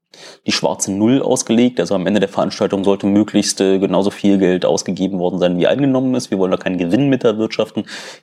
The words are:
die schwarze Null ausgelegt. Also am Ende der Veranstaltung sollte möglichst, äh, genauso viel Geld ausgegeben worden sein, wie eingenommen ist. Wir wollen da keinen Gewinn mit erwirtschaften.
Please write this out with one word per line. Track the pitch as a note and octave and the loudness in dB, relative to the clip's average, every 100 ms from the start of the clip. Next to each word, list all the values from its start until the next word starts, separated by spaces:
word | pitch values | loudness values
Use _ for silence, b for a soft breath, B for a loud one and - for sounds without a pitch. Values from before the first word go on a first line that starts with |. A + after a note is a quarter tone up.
| _ B B B - | _ B B B -6
die | |
schwarze | - D#3 - - | -2 -2 -2 -4
Null | G2 A2 C3+ | 0 2 2
ausgelegt. | - C3 - A2+ B2 B2 | 2 -2 0 2 2 0
Also | F2 | -2
am | G2 F2 | -2 0
Ende | G#2 | 0
der | G2 | 0
Veranstaltung | - G2 - G2 G2 | -2 -4 -2 -2 0
sollte | G2 G2 G2+ | 0 0 2
möglichst, | G2+ G#2 G#2+ G2+ - | 2 2 0 -2 0
äh, | G2 F#2+ | 2 2
genauso | F#2+ F2+ G2 | 2 2 0
viel | - G2+ G2 | 0 2 4
Geld | F#2 F2+ - | 2 2 2
ausgegeben | E2 - E2+ F#2+ G2 | 0 -2 -4 -4 -2
worden | F2+ F2+ | -2 0
sein, | F2+ F2 | 0 2
wie | E2 | 2
eingenommen | A#2 C#3 C3 C3 B2+ | 2 2 0 0 -2
ist. | - | -2
Wir | G2 | -2
wollen | F#2 | 0
da | F#2 | 0
keinen | - F2+ | -2 -2
Gewinn | F2 G#2+ C#3+ | 0 2 2
mit | C3 | 2
erwirtschaften. | A#2+ G#2+ A2 - G#2+ - G2 B B B | 0 0 -2 -2 -4 -4 -8 B B B